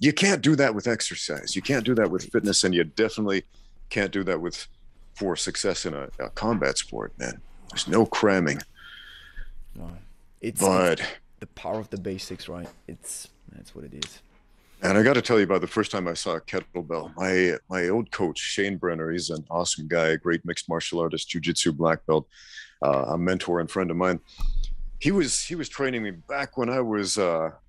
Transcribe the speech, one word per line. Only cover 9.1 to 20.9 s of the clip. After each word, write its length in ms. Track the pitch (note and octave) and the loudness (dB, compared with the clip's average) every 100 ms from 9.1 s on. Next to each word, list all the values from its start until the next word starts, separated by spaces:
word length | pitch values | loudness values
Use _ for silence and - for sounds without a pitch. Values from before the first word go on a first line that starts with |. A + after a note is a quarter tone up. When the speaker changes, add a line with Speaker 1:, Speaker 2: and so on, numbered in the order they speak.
| - - - - - - - | -20 -14 -10 -10 -10 -14 -12
Speaker 2:
No. 140 | E2 E2+ - - - - | -12 -14 -18 -20 -20 -10
It's, 200 | G#2+ G#2+ | -8 2
Speaker 1:
But 400 | G2 F#2 F2+ E2 | 4 6 4 2
Speaker 2:
it's 100 | - - - - | -2 -10 -18 -20
the 60 | - | -20
power 300 | - F#2+ G#2+ | -12 -6 -6
of 120 | G#2 | -6
the 80 | G2 | -6
basics, 480 | F#2+ F#2+ - F#2 - | -6 -6 -8 -12 -10
right? 200 | F2 F2 - - | -12 -12 -16 -18
It's, 400 | E2+ - - - _ - | -16 -12 -14 -14 _ -20
that's 220 | - - | -20 -18
what 100 | - | -16
it 100 | C#2+ | -16
is. 260 | - - - - _ _ _ _ - | -12 -12 -12 -20 _ _ _ _ -4
Speaker 1:
And 140 | F#2 G2 | 2 6
I 60 | |
gotta 180 | A2 C3 | 6 6
tell 160 | - A#2 | 6 4
you 60 | |
about 160 | G2 F#2 | 6 4
the 80 | F2 | 2
first 240 | - G#2 | 0 0
time 160 | G#2 F2+ | -2 -2
I 60 | |
saw 180 | E2 - | -4 -4
a 60 | E2 | -4
kettlebell. 760 | - F#2+ - F2+ D#2+ E2 D#2 D#2+ | -4 -6 -6 -8 -4 -6 -6 -4
My, 400 | F#2 F#2 F#2 D#2+ - | 2 4 4 2 -2
my 180 | F#2 F2 | -2 2
old 220 | G#2 A2+ | 0 0
coach, 260 | - F#2 D2+ | -2 -2 -2
Shane 420 | - - G2 F#2+ | -4 0 0 0
Brenner, 340 | F2+ E2 D#2+ | -2 -2 -2
he's 180 | F2 D#2+ | -4 -4
an 140 | D#2+ D2 | -6 -4
awesome 380 | E2+ F2 - D2+ | -2 0 -2 -2
guy, 220 | E2+ D#2+ | 2 4
a 80 | D#2 | 2
great 280 | F2 E2+ | 2 0
mixed 240 | E2+ E2+ - | -2 -8 -4
martial 300 | E2 - | -4 -2